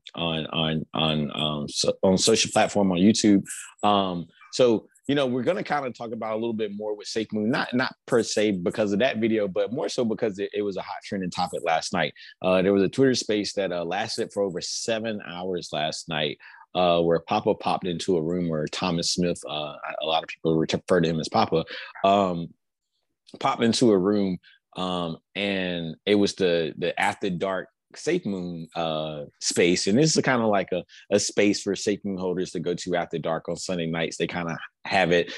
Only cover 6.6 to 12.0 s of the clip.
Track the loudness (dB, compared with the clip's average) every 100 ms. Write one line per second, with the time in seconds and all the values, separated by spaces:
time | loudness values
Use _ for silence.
6.6 | -4 -4 -6 -6 -6 -4 -2 -2 0 0
7.6 | 0 -2 -2 -6 0 0 2 2 2 0
8.6 | -2 0 0 2 2 2 0 2 0 -2
9.6 | -2 -4 -4 -2 -2 -2 -4 -2 -4 -2
10.6 | -2 -4 -8 -12 -8 -6 -4 -2 -4 -2
11.6 | 0 0 0 -2